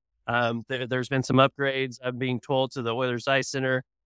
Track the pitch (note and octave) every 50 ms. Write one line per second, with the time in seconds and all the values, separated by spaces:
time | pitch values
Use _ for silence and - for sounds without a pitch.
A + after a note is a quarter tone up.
0 | _ _ _ _ _ - A#2+ A#2+ A#2+ A#2 A#2 A#2 A2 - C3+ B2 B2+ A2+ B2+ B2+
1 | B2 - C#3 C3 B2+ - B2+ B2+ C3+ C3+ - - C#3 C3+ C3+ C3+ C3+ C3 A#2+ -
2 | B2+ B2+ B2+ A#2+ C3 B2+ B2+ A2+ - - C#3+ C3 C3 B2+ - C#3 A#2 A#2 A2+ B2+
3 | C3 B2+ A#2+ A#2 - - C3+ C3+ B2+ - - C3+ C3 C3 C3 B2+ - _ _ _
4 | _